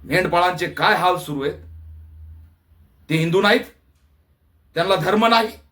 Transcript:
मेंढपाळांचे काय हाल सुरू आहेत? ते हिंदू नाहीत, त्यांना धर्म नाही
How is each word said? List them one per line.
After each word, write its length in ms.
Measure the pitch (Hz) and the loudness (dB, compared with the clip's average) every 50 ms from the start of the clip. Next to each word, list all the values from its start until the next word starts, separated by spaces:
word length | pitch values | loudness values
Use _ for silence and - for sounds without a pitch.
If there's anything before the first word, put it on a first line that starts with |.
| - | -8
मेंढपाळांचे 600 | - 139 180 185 170 175 175 175 180 180 156 175 165 | -2 -2 0 0 2 2 2 2 2 0 -2 -6 -6
काय 260 | - - 160 196 214 | -4 -2 0 2 2
हाल 200 | 185 170 175 180 | 2 2 0 0
सुरू 260 | 175 - - 147 143 135 | 0 -4 -8 -8 -6 -6
आहेत? 160 | 147 - - - - - - - - - - - - - - - - - - - - _ _ _ _ _ _ _ _ _ _ _ _ | -6 -6 -8 -16 -20 -20 -20 -20 -20 -20 -20 -20 -20 -20 -20 -20 -20 -20 -20 -20 -20 _ _ _ _ _ _ _ _ _ _ _ _
ते 60 | 156 | -2
हिंदू 240 | 160 160 165 165 190 | 0 0 2 2 2
नाहीत, 240 | 202 208 220 254 240 - - _ _ _ _ _ _ _ _ _ _ _ _ _ _ _ _ _ _ _ _ | 4 4 2 2 0 -4 -18 _ _ _ _ _ _ _ _ _ _ _ _ _ _ _ _ _ _ _ _
त्यांना 200 | 156 170 190 196 | -4 0 0 0
धर्म 300 | 175 156 180 208 214 226 | 0 0 0 0 2 4
नाही 220 | 226 233 226 226 220 - - _ _ | 4 4 4 2 0 -6 -14 _ _